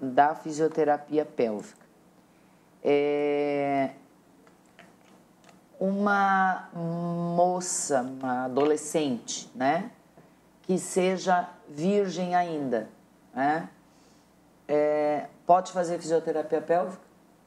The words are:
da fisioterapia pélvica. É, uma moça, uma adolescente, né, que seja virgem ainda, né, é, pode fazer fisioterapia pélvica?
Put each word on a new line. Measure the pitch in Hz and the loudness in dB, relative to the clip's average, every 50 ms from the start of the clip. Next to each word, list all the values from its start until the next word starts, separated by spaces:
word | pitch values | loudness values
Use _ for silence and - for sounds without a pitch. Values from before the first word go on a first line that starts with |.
da | 139 131 127 143 143 151 160 | -8 0 4 4 4 4 4
fisioterapia | 156 - 160 151 151 160 151 156 160 151 147 147 143 - - 147 151 147 | -2 -8 -8 -2 0 0 0 2 2 2 2 2 0 0 -2 0 0 0
pélvica. | 151 - - 123 110 107 101 92 - - - - _ _ _ _ _ _ - _ _ _ _ _ _ _ _ _ _ _ _ | -2 0 0 0 0 0 -6 -8 -12 -20 -20 -20 _ _ _ _ _ _ -20 _ _ _ _ _ _ _ _ _ _ _ _
É, | - 135 143 143 147 147 147 147 147 147 147 143 147 147 143 143 143 139 139 139 135 131 - - - _ _ _ _ _ _ _ - - _ _ _ _ _ - - - - _ - - - - _ _ _ _ _ - - - _ _ - - | 2 2 4 4 4 2 0 0 0 0 0 0 0 0 0 0 0 0 0 0 0 -2 -4 -12 -20 _ _ _ _ _ _ _ -20 -20 _ _ _ _ _ -20 -20 -20 -20 _ -20 -20 -20 -20 _ _ _ _ _ -20 -20 -20 _ _ -8 -4
uma | 185 196 196 202 202 202 202 196 196 196 196 190 190 185 180 - - - - | -2 -2 0 0 2 2 2 4 4 4 4 4 4 2 0 -2 -6 -12 -10
moça, | 170 170 165 170 170 170 175 170 170 170 175 170 175 175 180 180 185 180 - - - - - 143 127 | -8 -6 -6 -4 -4 -4 -4 -4 -4 -2 -2 2 2 2 2 2 -2 -4 -4 -4 -4 -2 0 0 -2
uma | 123 131 135 131 135 127 127 127 131 | -2 -2 -8 -8 -4 -4 -4 -2 -4
adolescente, | 131 123 139 143 151 147 151 - - - 160 151 135 120 110 - - - - - - - | -2 0 0 2 2 2 0 -2 -4 -2 -2 0 0 -4 -4 -6 -10 -10 -10 -12 -14 -8
né, | 117 131 139 156 180 214 247 - _ _ _ _ - - - _ _ _ _ _ _ | -2 0 0 0 0 -2 -8 -14 _ _ _ _ -20 -20 -20 _ _ _ _ _ _
que | - - 185 | -4 -2 -2
seja | 165 - - - 190 180 190 190 175 156 185 180 175 - - - - - | -2 -2 -2 -2 0 0 0 0 -2 0 0 0 0 0 -4 -12 -20 -20
virgem | - 147 147 160 196 202 202 202 185 156 175 180 180 180 | -16 -8 -2 0 2 2 2 0 0 -2 -4 -4 0 0
ainda, | 180 175 170 160 147 139 127 117 110 - - - - _ _ _ _ _ _ - | 0 0 0 -2 -4 -2 -2 -2 -2 -2 -6 -16 -20 _ _ _ _ _ _ -6
né, | 127 139 143 156 170 185 - - _ _ _ _ _ - - - _ _ _ _ _ _ _ _ _ - | -2 0 0 0 -2 -4 -10 -16 _ _ _ _ _ -20 -20 -20 _ _ _ _ _ _ _ _ _ -6
é, | - 147 147 151 151 151 151 151 147 151 143 135 - - - - | -2 0 2 2 2 2 0 0 0 0 -2 -4 -8 -16 -10 4
pode | - 175 185 185 - | 6 6 6 4 -2
fazer | - 185 170 165 175 165 | -4 -2 -2 -2 -2 -4
fisioterapia | 170 156 165 160 160 165 156 156 151 - 160 151 | -2 0 0 0 0 0 -2 -2 -2 0 -2 -2
pélvica? | 151 - 165 180 185 185 190 - - _ _ _ _ _ _ _ _ | 0 2 2 2 2 -2 -8 -14 -20 _ _ _ _ _ _ _ _